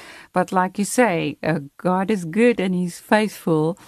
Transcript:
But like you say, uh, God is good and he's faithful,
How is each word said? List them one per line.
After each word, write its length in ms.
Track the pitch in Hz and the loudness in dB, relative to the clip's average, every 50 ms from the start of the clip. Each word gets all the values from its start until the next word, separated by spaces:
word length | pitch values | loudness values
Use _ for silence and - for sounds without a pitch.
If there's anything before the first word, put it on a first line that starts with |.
| - - - - - - - | -20 -20 -20 -20 -20 -4 -2
But 180 | 185 180 - | -2 -2 0
like 280 | 185 185 185 185 185 - | 0 0 0 0 -2 -4
you 60 | 202 | -4
say, 520 | - - - 247 220 175 165 156 151 - - - | -2 2 2 2 2 2 0 -2 -4 -6 -4 -2
uh, 160 | 160 156 160 139 139 - | -2 -2 -2 -4 -8 -14
God 320 | - - 175 185 185 196 185 | -6 -2 0 0 0 0 0
is 160 | 214 190 175 | -2 -2 -4
good 340 | 160 160 208 240 247 233 - | -4 0 4 4 4 4 2
and 140 | 185 190 185 | 0 -2 0
he's 260 | 180 180 175 - - | -2 -2 -4 -6 -10
faithful, 800 | - - 214 214 214 196 - - - 190 165 156 151 160 190 - - | -2 0 2 2 2 0 -4 -6 -2 0 0 2 0 0 -2 -6 -4